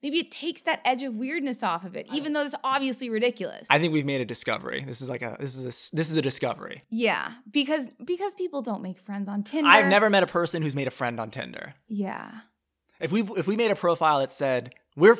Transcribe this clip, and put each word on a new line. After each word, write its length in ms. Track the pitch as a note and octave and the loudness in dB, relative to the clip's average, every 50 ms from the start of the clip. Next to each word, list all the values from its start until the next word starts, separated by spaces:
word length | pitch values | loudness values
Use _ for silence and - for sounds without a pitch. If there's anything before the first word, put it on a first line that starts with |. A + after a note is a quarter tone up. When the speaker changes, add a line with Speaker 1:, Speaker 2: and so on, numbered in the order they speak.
Speaker 1:
maybe 160 | - C#4+ C#4+ E4+ | -6 -2 -2 -2
it 120 | - E4 | -2 -4
takes 300 | - - C#4 E4+ - - | -6 -8 -8 -8 -8 -4
that 200 | - E4 D#4 - - | -2 -2 -2 0 0
edge 180 | B3 C4 B3 | 0 0 0
of 120 | C#4 C4+ A3+ | -2 -6 -6
weirdness 480 | G#3+ B3+ C4 D#4+ E4+ C#4 C4+ B3+ - | -4 -4 -4 -4 -4 -4 -4 -4 -2
off 220 | A3+ F#3+ E3 E3+ F#3+ | -2 -2 -2 -2 -6
of 100 | F#3 F#3+ | -8 -10
it, 100 | - - - | -12 -8 -6
even 220 | C4 D4+ C#4+ D#4 D4 | -6 -4 -4 -2 -2
though 100 | D4+ C#4+ | -2 -2
it's 100 | C#4+ C#4 - | -2 -4 -4
obviously 460 | - C4 C4+ C#4 C4+ C4 A#3 - C4 A#3+ | -2 0 0 0 0 -2 -2 -4 -4 -4
ridiculous. 580 | A3 G#3+ A#3+ B3 - - F#3 - - - - - | -2 0 0 0 0 -2 -6 -8 -8 -4 2 4
Speaker 2:
I 80 | C#3 D3+ | 4 4
think 160 | E3 E3+ D#3 | 4 2 2
we've 100 | D3+ C#3 | 0 0
made 160 | C#3+ C#3 C3 | 0 0 -2
a 60 | B2 | -2
discovery. 580 | G#2+ A#2 - - B2 A2 G#2+ B2 - - C#3 C#3 | -2 -4 -4 -2 -2 -2 -2 -2 -6 -6 -6 -6
This 160 | C3+ B2 - | -8 -8 -8
is 80 | C3 B2+ | -8 -8
like 140 | B2+ B2 | -8 -8
a, 160 | B2 A#2 - - | -8 -8 -8 -8
this 160 | C#3+ C3+ B2+ | -8 -6 -6
is 80 | C3 B2+ | -6 -6
a 40 | B2 | -6
s-, 220 | A#2+ - - - | -4 -2 -2 -2
this 200 | - D3+ E3 D#3 | 0 0 0 2
is 60 | D#3+ | 2
a 60 | D#3+ | 0
discovery. 600 | C3 C3+ - - C#3 A#2+ G#2+ G2 F#2+ - - - - _ | 0 0 0 -2 -2 -2 -4 -6 -10 -14 -14 -16 -12 _
Speaker 1:
Yeah, 420 | A3 A3+ A#3+ G#3+ E3 F#2+ C2+ - A3+ - - G#3+ | -2 0 2 2 2 0 -2 -6 -10 -14 -10 -2
because, 380 | G3+ D4 C#4 C4+ D#4 D#4 B3+ G#3+ - - A#3+ | 0 0 2 2 0 -2 -2 -6 -12 -10 -6
because 300 | D4 F4+ F4 G4 G4+ F#4 | -6 -4 -4 -4 -6 -4
people 260 | - F#4 E4+ C#4+ C#4 | -4 -6 -4 -4 -4
don't 220 | A3 B3 G#3 - | -4 -4 -6 -6
make 160 | - F#3 F3+ - | -6 -8 -10 -10
friends 280 | - - G3+ G3+ G3 | -12 -10 -8 -6 -6
on 160 | G3 G3+ G#3 | -4 -4 -4
Tinder. 280 | G3+ - C4+ D#4+ D4+ E3+ | -4 -2 -2 2 6 8
Speaker 2:
I've 160 | F3+ A3 G#3+ | 8 8 8
never 240 | F#3 F#3+ G#3 A3 G#3+ | 6 6 6 6 6
met 120 | G3+ G3 | 6 4
a 40 | F3+ | 4
person 340 | F3+ - F3 F3 D#3+ - E3 | 4 2 0 0 0 0 0
who's 140 | D#3 D3+ C3 | -2 -2 -2
made 100 | C#3+ C3+ | -2 -4
a 60 | B2+ | -4
friend 260 | - - B2+ A#2+ A#2 A2+ | -4 -4 -4 -4 -4 -4
on 120 | A2+ G#2+ | -6 -8
Tinder. 420 | - B2 G2+ - A#2 - - - - _ _ - | -8 -8 -10 -10 -10 -12 -14 -14 -16 _ _ -8
Speaker 1:
Yeah. 420 | A3 G3+ G3 F#3+ - - - - - A3 - _ _ _ _ _ _ _ _ _ _ - | -6 -4 -4 -4 -6 -8 -10 -14 -16 -18 -20 _ _ _ _ _ _ _ _ _ _ -8
Speaker 2:
If 100 | D#3+ D3 | -4 0
we, 120 | E3+ A3+ | 0 0
if 240 | G#3+ G3 - F#3+ D3 F#3 | 0 0 -2 -2 -2 0
we 80 | G#3+ | 0
made 140 | G#3+ A#3 A3 | 2 2 2
a 60 | G3 | 2
profile 440 | - - F3 E3 D#3+ E3 D#3 D3 C#3 | 2 2 2 2 4 4 4 4 4
that 100 | C3+ C3+ | 2 0
said, 440 | - - D3 C3+ B2+ B2 A#2+ B2+ - _ _ _ _ | -2 -2 0 0 0 0 -2 -6 -12 _ _ _ _
"We're, 200 | C#3 D#3+ G#3+ A#3 | 8 8 8 8